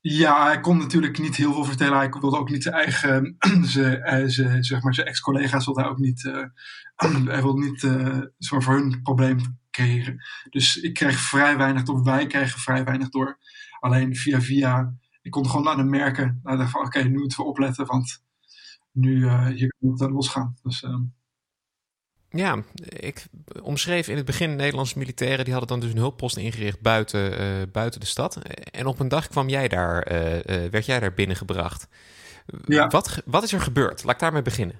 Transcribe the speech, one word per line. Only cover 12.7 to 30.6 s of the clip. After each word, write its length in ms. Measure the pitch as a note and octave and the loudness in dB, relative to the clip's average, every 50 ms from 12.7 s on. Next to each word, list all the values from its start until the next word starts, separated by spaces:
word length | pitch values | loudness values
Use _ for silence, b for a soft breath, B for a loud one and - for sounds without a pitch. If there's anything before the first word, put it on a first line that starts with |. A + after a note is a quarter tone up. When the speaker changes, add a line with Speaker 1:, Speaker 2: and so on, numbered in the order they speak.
| B2+ C3 C3 | 0 0 0
Speaker 1:
weinig 240 | C3 C3 C3 C3+ C3 | 0 -2 -2 -2 -2
door. 300 | - C3+ C3 C3+ - B B B B B B B B B | -2 -2 -2 -2 -4 B B B B B B B B B
Alleen 360 | B B2+ B2 C3 C3 C3 B2 | B 2 4 4 4 2 -2
via 240 | B2 - D3+ C#3 B2+ | -2 0 2 2 2
via, 540 | B2 B2+ C3+ C#3 C#3 B2+ B2+ B2+ C3 B2+ B2 - _ _ _ _ _ | 2 2 2 2 4 4 2 2 0 -2 -6 -10 _ _ _ _ _
ik 80 | - | -6
kon 180 | - C#3+ C3+ B2+ | -4 -2 -2 0
gewoon 180 | B2 D3 D3 D#3 | 0 2 2 2
aan 100 | D#3 C#3 | 2 2
hem 120 | C3+ C3+ | 2 2
merken. 500 | C#3 C#3 C#3+ C#3 C3 C#3+ C#3 B2+ B2 - - | 2 2 2 2 0 0 0 0 -2 -2 -4
Hij 140 | C3+ C3 | -2 -2
dacht 140 | C3 C3 B2 | 0 0 -2
van, 140 | - D3+ C#3+ | -2 -2 -4
"Oké, 180 | C3 - C#3+ C3 | -2 0 0 2
nu 160 | B2+ C3+ C#3 | 2 2 0
moeten 200 | C#3+ C3+ C3 - | 0 -2 -4 -4
we 60 | D3+ | -4
opletten, 420 | - C#3 - C#3 C3+ B2+ C3 C#3 | -4 0 0 0 0 0 -4 -4
want 360 | B2+ B2+ C3 B2+ B2 - - _ _ _ B B B B B B B B B B _ _ | -2 -2 -2 -2 -2 -8 -14 _ _ _ B B B B B B B B B B _ _
nu, 340 | B2+ B2+ C3 C3 C3 B2+ | 2 2 4 4 4 4
eh, 200 | B2+ B2 B2 B2 | 4 4 4 2
hier 280 | B2+ C3 A2+ B2+ B2+ - _ | 2 0 0 -2 -2 -2 _
kan 120 | C3 C3 | 0 0
het, 100 | B2+ B2 | 0 0
eh, 120 | C#3 C3+ C3+ | -2 -2 0
losgaan." 440 | C#3 C3+ - - C3+ C3 B2 B2 _ _ | -2 -2 -2 -2 -4 -4 -4 -6 _ _
Dus, 200 | B2+ A#2+ - - | -8 -8 -6 -6
ehm, 200 | B2+ B2+ B2+ B2+ B2 - _ _ _ _ _ _ _ _ _ _ _ _ _ _ _ _ _ _ _ _ _ _ _ - | -6 -4 -4 -4 -4 -6 _ _ _ _ _ _ _ _ _ _ _ _ _ _ _ _ _ _ _ _ _ _ _ -4
Speaker 2:
Ja, 300 | D#3+ F#3+ F#3+ C#3 G#2 G#2 - _ - E3+ | -2 -2 0 -2 -2 -4 -10 _ -18 -18
ik 420 | - - - - - C#3+ - - - - - D3+ - - - - | -16 -16 -10 -10 -10 -10 -10 -18 -20 -20 -20 -20 -18 -18 -14 -8
omschreef 460 | - D3 C3+ - E3+ F3 F3 E3+ - | -6 -4 -4 -2 -2 -2 -2 -2 -2
in 80 | G#2 | -4
het 80 | D3 C#3 | -4 -2
begin 320 | B2+ C3 - F3 D#3+ D3 | -4 -2 -2 -2 -2 -2
Nederlandse 420 | C#3 C#3 C#3+ C#3+ B2+ C3+ B2 - C#3 | 0 -2 -2 0 -2 -4 -4 -4 -6
militairen, 460 | C3+ B2+ B2+ - B2 B2 C3+ C3 B2+ | -6 -6 -6 -4 -2 -2 0 0 0
die 80 | B2 B2+ | -2 -2
hadden 180 | B2+ B2 A#2 | -2 -2 -2
dan 100 | B2+ B2 | -4 -2
dus 100 | A#2+ A#2 | -2 -2
een 120 | A2+ A2+ A#2 | 0 0 0
hulppost 340 | C3+ - - C#3 B2 - | 0 -2 -4 -6 -6 -4
ingericht 440 | - F#2+ A2+ A2 A2+ G#2+ G#2 G2 - | -4 -6 -6 -4 -4 -4 -4 -4 2
buiten, 580 | A2 A2+ A2+ A2 G#2+ - - G#2 G2 G2 G2 - | 4 6 6 6 4 2 0 0 0 0 -2 -2
eh, 280 | G2+ G2 G2 F#2+ F#2+ F#2 F#2+ | -2 -2 -2 -4 -4 -4 -4
buiten 280 | G#2+ A2+ A#2 A2+ - | -4 -4 -4 -4 -6
de 60 | - | -8
stad. 300 | G2 - - C3+ F3 - - - - - - - - | -6 -4 -2 -4 -4 -4 -8 -14 -14 -14 -16 -16 -16
En 160 | - - - | -10 -6 -4
op 140 | - B2+ - | -4 -2 -2
een 80 | C3+ C3 | -2 0
dag 200 | C3+ D#3 D3+ - | 0 -2 -2 -2
kwam 200 | - D3 C3+ C3 | -2 -2 0 0
jij 200 | C3+ C#3 C3+ A#2+ | 0 0 0 0
daar, 340 | - F2+ F2+ E2+ E2+ F2 - | 2 0 0 0 0 -2 -2
eh, 640 | - E2+ E2+ E2 E2 E2 E2+ - - F#2+ F2+ | -2 -2 0 0 0 -2 -2 -2 -2 -2 -2